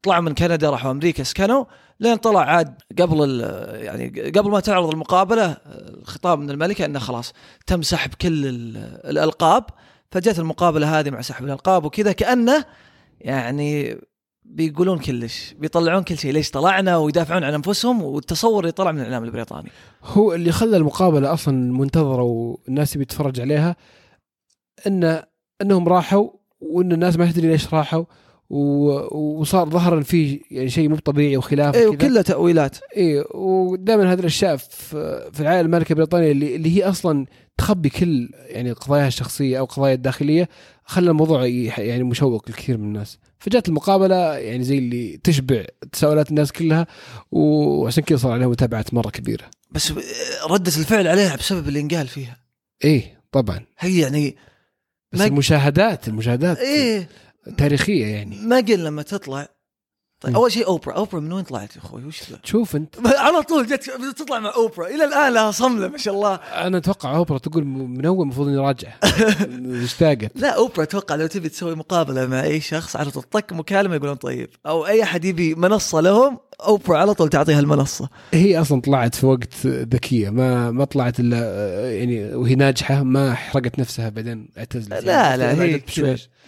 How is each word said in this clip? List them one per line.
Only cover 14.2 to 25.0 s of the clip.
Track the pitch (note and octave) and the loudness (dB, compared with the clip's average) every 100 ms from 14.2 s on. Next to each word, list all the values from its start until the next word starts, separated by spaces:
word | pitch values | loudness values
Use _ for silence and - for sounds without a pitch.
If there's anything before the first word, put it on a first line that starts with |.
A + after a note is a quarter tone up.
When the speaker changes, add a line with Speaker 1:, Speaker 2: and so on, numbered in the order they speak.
| _ _ _ | _ _ _
Speaker 1:
بيقولون | - D#3+ D3 F#3 F3 | -4 -4 0 0 0
كلش، | C#3+ B2 A#2 - - - | -4 -6 -6 -12 -16 -10
بيطلعون | D3+ E3+ E3 F#3 | -4 0 2 0
كل | F3+ D#3+ | -2 -6
شيء، | C#3+ | -2
ليش | D3+ D3 | -2 -2
طلعنا، | C#3 E3+ F#3+ F#3+ E3+ | 0 2 2 2 2
ويدافعون | D3+ E3 D#3 F3 | 2 0 0 -2
عن | E3 | -2
أنفسهم، | D3+ E3 G3+ A#3 A#3+ | -2 -2 -2 0 0
والتصور | D3+ C#3+ - E3 A3+ G#3+ | -2 -6 -6 -2 2 2
اللي | E3 | 0
طلع | E3 F#3 | -2 -2
من | D3+ | -2
الإعلام | A#2 B2 | -4 -6
البريطاني. | A#2 A#2 A2+ - - - - _ | -6 -10 -10 -12 -16 -20 -20 _
Speaker 2:
هو | - G3+ G#3+ | -2 2 2
اللي | E3+ E3+ | 2 0
خلى | E3+ A3+ G3 | 0 2 4
المقابلة | D3+ - F#3 D3+ C#3 | 2 2 2 4 2
أصلا | D#3+ - C3 B2 | 0 0 0 0
منتظرة | B2+ C3+ E3 D3 C3 | 0 0 2 2 0
والناس | B2 A#2 A#2 - - C3+ C#3+ C#3+ | 0 -2 -4 -8 -6 -2 -2 -4
بتتفرج | C3 - C#3+ B2+ | -6 -4 -4 -4
عليها، | B2 D3 E3 F3 _ _ _ _ _ _ _ _ _ _ G3+ | -2 0 0 -2 _ _ _ _ _ _ _ _ _ _ -2
إن، | F#3+ | 2